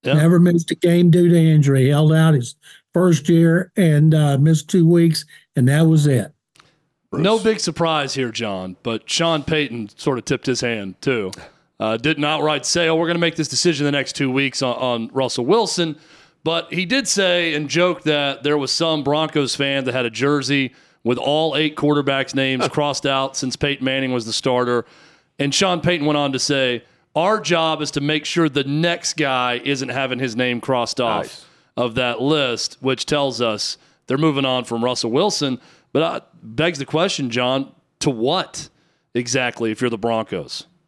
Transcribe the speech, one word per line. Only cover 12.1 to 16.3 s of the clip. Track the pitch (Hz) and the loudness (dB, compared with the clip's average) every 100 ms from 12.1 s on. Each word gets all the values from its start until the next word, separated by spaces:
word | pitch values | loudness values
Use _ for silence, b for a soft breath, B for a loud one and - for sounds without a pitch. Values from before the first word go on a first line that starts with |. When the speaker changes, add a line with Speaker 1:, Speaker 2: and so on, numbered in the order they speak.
| 151 | -2
Speaker 1:
outright | 147 156 151 147 | -2 0 0 -2
say, | - 170 165 | -2 0 0
"Oh, | |
we're | 160 170 | 0 0
gonna | 170 | 0
make | 170 165 | -2 -2
this | 151 | -4
decision | 127 180 143 | 0 0 0
the | 143 | 0
next | 143 131 | -2 -4
two | - 135 | -4 -2
weeks | 131 139 - | 0 -2 -2
on, | 131 117 | -4 -2
on | 127 117 113 | -2 -2 -4
Russell | 135 127 - | -2 -2 -2
Wilson." | 123 220 196 - 170 147 b b b | 2 2 2 -2 -4 -6 b b b